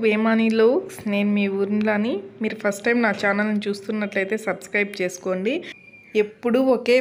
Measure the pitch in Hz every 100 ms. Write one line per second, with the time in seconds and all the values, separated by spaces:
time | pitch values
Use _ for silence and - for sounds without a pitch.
0 | 220 208 220 226 226 226 226 320 381 -
1 | 214 202 208 208 196 196 196 208 214 208
2 | 226 392 - - 220 214 208 202 240 240
3 | 226 202 202 202 214 208 208 196 - 214
4 | 202 202 190 214 214 180 - 208 202 -
5 | 180 - 190 185 202 311 - - - -
6 | - 220 208 - 240 247 262 240 240 247